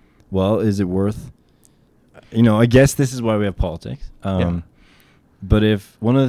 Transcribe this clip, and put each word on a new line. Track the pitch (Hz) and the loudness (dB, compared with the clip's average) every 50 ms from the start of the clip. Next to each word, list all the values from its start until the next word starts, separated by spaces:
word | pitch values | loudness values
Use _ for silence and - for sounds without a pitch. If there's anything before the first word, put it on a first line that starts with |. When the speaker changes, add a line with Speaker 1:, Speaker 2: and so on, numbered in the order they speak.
| _ _ _ _ _ _ | _ _ _ _ _ _
Speaker 1:
Well, | 95 95 95 101 110 90 | -4 -2 0 0 0 0
is | 107 110 98 101 | 0 0 0 -2
it | 98 90 | -2 -2
worth, | 90 95 98 104 110 - - - - _ _ _ _ _ _ _ _ _ _ _ _ _ _ _ _ - - _ | -2 -2 -2 -2 -4 -6 -12 -18 -20 _ _ _ _ _ _ _ _ _ _ _ _ _ _ _ _ -20 -20 _
you | 107 110 120 | 0 2 2
know, | 113 107 107 | 4 4 4
I | 120 | 4
guess | 117 120 127 139 135 - | 4 6 6 4 4 2
this | - 139 123 131 | 0 -4 -4 -4
is | 127 | -4
why | 113 113 107 | -2 -2 0
we | 104 104 | 0 -2
have | 98 92 | -2 -2
politics. | - - 85 82 85 - - - - - - - - - | -4 -4 -4 -6 -8 -12 -12 -12 -12 -14 -16 -16 -10 -8
Speaker 2:
Yeah. | 98 95 | -4 -2
Speaker 1:
Um, | 92 90 85 85 85 - - _ _ _ _ _ _ _ _ _ _ _ _ _ _ | -2 -2 -2 -4 -6 -8 -12 _ _ _ _ _ _ _ _ _ _ _ _ _ _
but | 98 92 110 107 107 | -4 0 2 2 2
if | 107 107 95 - - _ _ | 2 0 -2 -4 -10 _ _
one | 107 113 127 | -2 0 2
of | 139 135 | 2 2